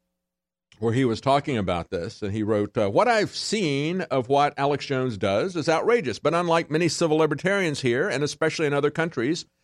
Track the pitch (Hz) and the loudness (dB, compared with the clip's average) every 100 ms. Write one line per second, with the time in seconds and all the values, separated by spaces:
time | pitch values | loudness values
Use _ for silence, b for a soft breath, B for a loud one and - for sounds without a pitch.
0 | _ _ _ _ _ _ _ - 113 113 | _ _ _ _ _ _ _ -4 0 2
1 | 131 110 135 139 143 123 95 87 87 90 | 2 0 2 2 2 -2 0 -2 -4 -6
2 | 90 - 104 107 104 107 104 - 101 120 | -6 -6 -6 -2 0 0 0 0 0 2
3 | 220 226 185 - - 220 175 139 151 185 | 2 2 0 -4 -4 -2 0 0 -2 -4
4 | - 135 120 139 143 - 139 143 - 131 | -2 -2 0 2 2 0 -2 -2 -2 -2
5 | 131 107 98 101 170 175 147 160 196 233 | -2 -2 0 0 0 -2 0 0 2 2
6 | 143 98 147 170 175 165 165 151 170 - | 0 -2 0 0 2 2 2 0 0 0
7 | 170 156 156 147 185 202 175 143 131 120 | 2 4 2 0 0 0 0 0 0 2
8 | 196 139 143 - 160 156 151 143 143 147 | 0 -2 -4 -2 -2 0 0 2 0 0
9 | 165 147 123 165 - _ | -4 -2 -2 -2 -8 _